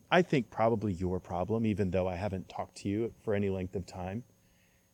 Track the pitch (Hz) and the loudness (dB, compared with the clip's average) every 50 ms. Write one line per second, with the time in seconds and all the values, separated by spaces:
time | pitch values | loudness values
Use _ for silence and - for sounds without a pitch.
0 | - _ - 180 175 - - 139 110 - - - 110 113 117 104 101 107 92 82 | -2 _ 4 4 4 6 2 2 0 0 0 2 4 4 4 2 2 0 0 0
1 | 92 87 92 90 - - 90 87 90 95 110 113 117 110 104 90 104 92 85 95 | 0 -2 -2 -2 -4 -4 -4 -4 -2 0 0 0 2 2 2 2 0 2 2 2
2 | 90 92 90 85 101 104 95 92 - - - - 95 - - - - 101 98 107 | 0 0 -2 -2 -4 -4 -4 -6 -8 -10 -10 -10 -10 -10 -12 -8 -4 -2 -2 -2
3 | 117 110 - - - 113 101 101 101 98 92 95 92 92 - 98 90 - - 95 | -2 -4 -6 -8 -2 0 0 2 2 0 0 -2 -4 -6 -6 -8 -10 -8 -10 -10
4 | 90 90 95 120 - - _ _ _ _ _ _ _ _ _ _ _ _ | -8 -8 -8 -8 -10 -14 _ _ _ _ _ _ _ _ _ _ _ _